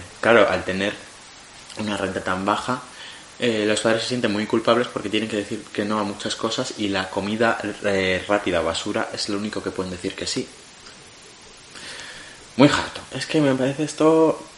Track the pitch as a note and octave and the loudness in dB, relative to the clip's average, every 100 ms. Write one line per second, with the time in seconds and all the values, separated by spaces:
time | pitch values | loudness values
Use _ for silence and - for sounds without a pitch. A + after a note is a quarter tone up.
0 | F2+ - A2 A#2 E2+ F2+ F2 F#2+ G2+ - | -8 -2 6 8 8 4 -2 -2 -2 -4
1 | - - - - - - - - G#2 G2 | -10 -20 -20 -20 -20 -20 -16 -8 -4 -2
2 | F#2+ F#2+ F#2 F#2 G2 G#2 - C3 - - | -2 -2 -2 -2 0 0 0 -4 -6 -16
3 | - - - - A#2+ A2 G#2+ G#2+ A2+ A2+ | -16 -18 -18 -4 0 2 2 2 2 0
4 | - B2 A#2 G2+ G#2+ A2+ A#2+ A#2 A#2+ - | 0 0 0 0 0 2 4 4 2 -4
5 | G2+ G#2+ A2 G#2+ G2+ G#2+ - - G#2 G#2+ | -2 -2 0 -2 -4 -8 -6 -4 0 0
6 | G2+ G2+ G#2+ - A2+ A#2+ B2+ - G#2 G2 | -2 -4 -6 -4 -2 -2 -4 -4 -2 -2
7 | F#2 G2+ G2 A2 A#2 - G#2 G#2 G#2 G2 | -2 -4 -2 2 2 2 -4 -4 0 2
8 | F#2+ F2+ F2+ G#2 F#2+ E2+ D#2+ E2 G#2 G#2+ | 2 0 2 0 2 0 0 -2 -2 -4
9 | A2 G#2+ - G2+ G#2+ G2+ F#2+ - F#2 F2+ | -4 -6 -4 -4 -4 -6 -6 -6 -6 -6
10 | F#2+ - F2+ C3 - - - - - - | -8 -6 -6 -6 -6 -12 -20 -20 -20 -20
11 | - - - - - - - - - - | -20 -20 -20 -20 -20 -20 -20 -18 -16 -14
12 | - - - - - - C#3+ - - - | -14 -16 -18 -20 -6 4 6 6 -2 -8
13 | - B2+ - D#3+ C#3+ C3 C3 C#3 D3+ - | -12 -10 -2 2 4 4 0 0 -4 2
14 | D#3 D#3+ D#3+ D3+ - | 6 8 6 2 -6